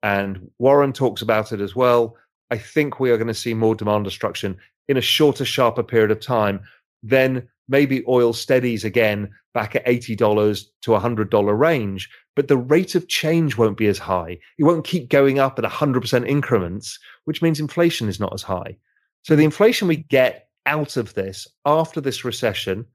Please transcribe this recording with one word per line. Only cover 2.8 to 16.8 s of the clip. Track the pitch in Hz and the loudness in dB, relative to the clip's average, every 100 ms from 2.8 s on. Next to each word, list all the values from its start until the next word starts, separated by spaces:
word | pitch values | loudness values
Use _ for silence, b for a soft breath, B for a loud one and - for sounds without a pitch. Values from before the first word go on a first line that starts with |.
| 147 - | -2 0
we | 131 | 0
are | 117 | 2
gonna | 113 | 0
see | 110 - | -6 -4
more | 113 113 | 0 0
demand | 110 104 104 | 0 0 -2
destruction | 101 - 107 - 101 92 b _ - | -2 -6 -6 -6 -8 -10 b _ -4
in | 131 | -2
a | |
shorter, | - 151 151 131 | 0 2 2 2
sharper | 131 - 123 117 | -4 0 0 0
period | 113 117 107 | 0 2 2
of | 107 | 0
time." | - 120 104 98 95 b _ _ | -2 0 0 -2 -10 b _ _
Then | 110 131 131 127 120 _ - | 0 2 2 0 -8 _ -2
maybe | 135 143 131 - | 2 2 0 0
oil | 127 120 | 2 2
steadies | 117 - 131 123 113 | 0 0 0 0 -4
again | 107 107 110 104 104 b _ | -2 0 0 0 -6 b _
back | 117 107 - | -6 -4 -4
at | - | 0
eighty | 123 123 110 | -2 -2 0
dollars | 110 107 107 101 - _ | 2 2 2 0 -8 _
to | - | 0
a | 110 | 0
hundred | 113 113 104 | 0 -2 0
dollar | 107 101 | 0 2
range, | 104 156 156 104 95 - b b | 2 2 2 -2 -8 -12 b b
but | - 135 | -4 0
the | 139 | 0
rate | 123 156 190 | 2 0 2
of | 180 - | -4 -4
change | - 156 165 156 113 | -4 0 0 0 2
won't | 110 98 | 0 2
be | 107 | 0
as | 95 | 0
high. | - 92 82 87 b - | -2 -4 -4 -14 b 0
It | |
won't | 151 170 | 2 2
keep | - 180 127 | 0 -6 0
going | 139 139 135 | 2 4 2
up | 135 - | 0 0
at | |
a | 110 | -6
hundred | - 147 127 | -2 0 0
percent | 113 127 120 | 0 -2 0
increments, | 143 131 117 87 95 | -2 0 0 0 -8